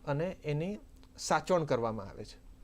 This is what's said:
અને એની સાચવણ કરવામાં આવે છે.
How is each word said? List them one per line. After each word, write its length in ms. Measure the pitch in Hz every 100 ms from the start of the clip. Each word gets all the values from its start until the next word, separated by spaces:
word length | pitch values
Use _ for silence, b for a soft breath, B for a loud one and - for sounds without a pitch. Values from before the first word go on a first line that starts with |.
| 147
અને 300 | 143 180 -
એની 340 | 151 147 180 208 - - - -
સાચવણ 460 | - 156 156 180
કરવામાં 420 | 143 123 113 110 98
આવે 200 | - -
છે. 120 | - - -